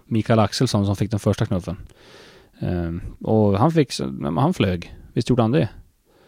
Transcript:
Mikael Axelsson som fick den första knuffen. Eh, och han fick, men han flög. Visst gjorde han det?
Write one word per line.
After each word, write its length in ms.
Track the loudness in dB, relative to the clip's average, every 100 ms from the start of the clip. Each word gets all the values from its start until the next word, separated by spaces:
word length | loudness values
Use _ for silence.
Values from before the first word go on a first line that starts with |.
Mikael 340 | -4 -2 2 4
Axelsson 480 | 2 2 0 2 0
som 100 | 0
fick 140 | -2
den 100 | 0
första 260 | 0 0 0
knuffen. 300 | -2 -4 -10 -14 -20 -20 -20 -20 -20 _ _
Eh, 340 | -4 -2 -4 -6 -10 -8 0
och 300 | 2 4 4
han 140 | 2
fick, 280 | 2 0 -4
men 360 | -8 -6 -4 0
han 180 | 0
flög. 400 | 2 0 -2 -6 -18 -8
Visst 180 | -4 0
gjorde 120 | 2
han 100 | 2
det? 160 | 2 0 -6 -20 _ _ _